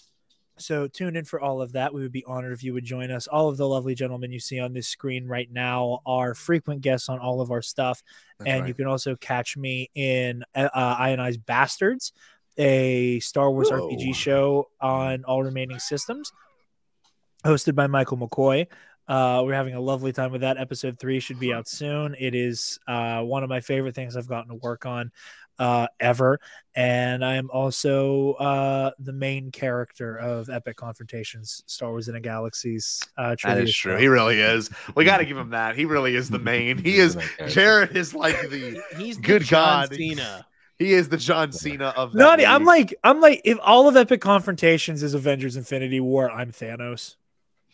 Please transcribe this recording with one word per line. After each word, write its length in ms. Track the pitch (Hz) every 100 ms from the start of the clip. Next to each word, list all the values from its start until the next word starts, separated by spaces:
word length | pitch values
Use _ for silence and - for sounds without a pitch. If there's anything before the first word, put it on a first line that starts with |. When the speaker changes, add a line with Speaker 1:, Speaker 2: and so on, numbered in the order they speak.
| _ _ _ _ _ _
Speaker 1:
So 300 | - 151 143
tune 280 | - 185 165
in 100 | 151
for 160 | 160
all 220 | 139 131
of 80 | 123
that. 240 | 127 139 143
We 60 |
would 80 | 131
be 120 | 127 127
honored 280 | 127 127
if 100 | 120
you 100 | 127
would 120 | 123 123
join 240 | 127 127
us. 160 | 127 -
All 240 | 151 156
of 80 | 139
the 100 | 139
lovely 280 | 135 127 127
gentlemen 360 | 127 123 123
you 80 | 123
see 200 | - 131
on 140 | 123
this 140 | 127 113
screen 380 | - 139 127 123
right 260 | 123 120
now 500 | 120 123 123 123 123 -
are 300 | 127 127 117
frequent 460 | - 170 - 143
guests 280 | 131 127 -
on 80 | 127
all 240 | 127 127
of 80 | 123
our 140 | 120
stuff. 400 | - - 131 123 _ - _ -
Speaker 2:
That's 120 | -
Speaker 1:
And 100 | 131
Speaker 2:
right. 60 | 127
Speaker 1:
you 80 | 123
can 100 | 135
also 300 | 135 139 127
catch 420 | - 127 - 139
me 320 | 135 127 127 143
in, 480 | 135 127 123 120 120 135
uh, 140 | 139
uh, 240 | 127 123 123
Ionized 440 | 131 131 123 117 -
Bastards, 640 | 120 135 - 190 262 - _ _ _ _ -
a 600 | 143 135 131 127 123 123
Star 300 | - 151 139
Wars 220 | 135 -
Speaker 2:
Whoa. 140 | 131 165
Speaker 1:
R 40 |
P 60 | 123
G 160 | 131
show 560 | 127 - 139 139 143 143 -
on 440 | 131 131 131 131
all 180 | 131 131
remaining 380 | 135 131 127 127
systems, 520 | - 143 - 254 294 _ _ _ _ _ _ _ _ _ _ _
hosted 300 | 151 151 -
by 140 | 143 143
Michael 300 | 139 131 127
McCoy. 500 | 117 - 135 135 175 - _ _ -
Uh, 340 | 131 127 123
we're 100 | 131 135
having 180 | 131
a 80 | 123
lovely 320 | 131 135 135
time 180 | 127 131
with 100 | 127
that. 160 | 131 131
Episode 400 | 131 131 135 120
three 200 | 131 131
should 200 | - 127
be 120 | 127
out 160 | 117 113
soon. 480 | - 147 147 147 135
It 180 | 131 123
is, 440 | 123 117 - - -
uh, 340 | 120 117 117
one 220 | 117 135
of 60 | 135
my 100 | 131
favorite 360 | 117 135 135 123
things 200 | 127 127
I've 140 | 120
gotten 180 | 117 117
to 60 | 113
work 300 | 120 117 127
on, 260 | 120 120 _ - - _ -
uh, 280 | 123 120 120 -
ever. 400 | 120 120 131 139 - - _
And 500 | - 123 123 123 127
I 120 | 131 131
am 140 | 131
also, 840 | 131 135 - 147 139 135 139 139 131
uh, 560 | 139 139 135 135 135 -
the 120 | 135
main 400 | 135 135 135 135
character 640 | - 135 123 120 - 117 113
of 340 | 120 120 117
Epic 280 | 123 120 110
Confrontations, 840 | 120 113 113 117 110 117 107 - -
Star 220 | - 120
Wars 180 | 117 113
in 80 | 117
a 60 |
Galaxy's, 800 | 117 113 113 - 120 113 - - - -
uh, 140 | 120
Speaker 2:
That 80 | 117
Speaker 1:
trivia 240 | 101 101
Speaker 2:
is 120 | 113 -
true. 160 | 95 95
Speaker 1:
show. 20 |
Speaker 2:
He 100 | 131
really 320 | 127 113 107
is. 300 | 107 113 107 - - -
We 80 |
gotta 220 | 160 190 151
give 120 | 135
him 120 | 120
that. 260 | 117 113 120
He 80 |
really 320 | 156 151 131 123
is 140 | 127
the 100 | 123
main. 380 | 120 120 120 131
He 140 | 170
Speaker 3:
He's 60 | 196
Speaker 2:
is, 140 | 175 170
Speaker 3:
the 40 |
main 80 | -
character. 240 | - 156 160
Speaker 2:
Jared 420 | 208 214 190 180
is 180 | 175 -
like 240 | 165 139 143
the 320 | 139 127 113 -
Speaker 4:
<laughs> 60 | 156
He's 200 | 220 220
the 40 |
Speaker 2:
good 200 | 120 208
Speaker 4:
John 440 | 147 160 160 147 139
Speaker 2:
god. 60 | 143
Speaker 4:
Cena. 500 | 160 151 117 95 - _ _ -
Speaker 2:
He 140 | 185
is 160 | 185 156
the 80 | 151
John 340 | 123 160 156
Cena 420 | 131 147 143 135 123
of 160 | 127
that 40 | 214
Speaker 1:
No, 100 | 285
I'm 280 | 330 262 269
Speaker 2:
league. 60 | 320
Speaker 1:
like, 280 | 339 214 -
I'm 160 | 220 294
like, 220 | 311 285
if 140 | - 226
all 280 | 196 240 285
of 80 | 262
Epic 240 | 247 247
Confrontations 840 | 196 202 190 180 170 165 - 151
is 100 | 147
Avengers 440 | 143 135 135 131 127
Infinity 420 | 123 135 131 131
War, 320 | 127 135 127
I'm 220 | 113 123
Thanos. 640 | 113 113 117 120 120 - - _ _ _ _ _